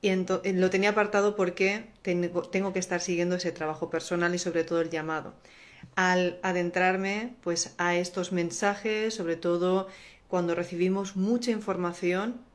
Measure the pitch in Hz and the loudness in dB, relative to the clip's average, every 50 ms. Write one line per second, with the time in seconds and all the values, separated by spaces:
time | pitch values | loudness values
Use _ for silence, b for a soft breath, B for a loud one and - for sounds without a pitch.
0 | - 202 190 190 185 180 185 175 - 196 190 180 185 185 185 190 196 208 202 214 | 2 2 2 2 2 0 -2 0 0 0 2 4 2 4 4 4 2 4 4 2
1 | 208 208 208 202 202 208 208 208 190 180 175 - 190 190 202 220 226 - - - | 2 2 2 2 2 2 2 2 0 0 2 2 0 2 2 -2 -6 -12 -20 -10
2 | _ 190 175 175 175 170 175 175 - - - 190 196 196 190 190 180 - 180 170 | _ -2 0 0 0 0 -2 -4 -4 -2 -2 0 0 0 -2 -2 -2 -2 -2 -2
3 | 170 - 175 170 175 175 180 180 175 175 160 - 160 156 156 - 170 160 - 160 | 0 0 0 0 2 2 0 0 -2 -4 -4 -2 -4 -4 -2 -4 -6 -2 -2 -4
4 | - - 180 175 175 170 180 175 - 185 165 170 160 165 170 165 165 165 165 160 | -2 -2 -2 0 2 0 0 0 -2 0 0 0 0 2 0 0 0 0 -2 -4
5 | 160 160 160 156 147 - - - B B B B B B B B B B - - | -4 -2 -4 -4 -6 -10 -16 -18 B B B B B B B B B B -2 2
6 | 185 185 180 180 180 175 175 175 - 190 180 180 175 175 170 185 185 185 185 185 | 4 4 4 4 4 2 0 0 -2 0 0 2 0 0 2 4 4 4 4 2
7 | 190 196 202 214 226 247 - - - 175 170 165 - - - - 175 175 175 175 | 0 -2 -2 -4 -4 -8 -10 -8 -4 -4 -2 -2 -2 -6 -4 -2 0 2 2 2
8 | 175 180 - 190 180 180 190 180 170 170 165 - - 202 202 202 - 220 214 214 | 0 -2 -2 -4 -4 -2 0 0 0 -2 -2 0 0 0 0 0 -2 -2 -2 0
9 | 220 220 220 - 180 165 165 165 - 175 175 170 180 185 185 190 190 190 B B | -2 -2 -4 -4 -4 -4 -4 -2 0 0 2 2 2 2 2 2 0 -2 B B
10 | B B B B B _ - 180 175 170 170 170 175 170 180 170 180 185 190 196 | B B B B B _ -2 0 0 0 0 -2 -2 -4 -2 0 2 2 2 0
11 | 196 190 - 196 185 208 240 247 240 247 226 214 214 - 190 180 180 175 170 - | -2 -4 -2 -2 2 2 2 0 2 0 -2 -2 -2 -4 -2 -2 -2 -2 -2 -2
12 | - 175 180 185 202 233 247 - - - | 0 0 0 0 -2 -4 -6 -8 -12 -20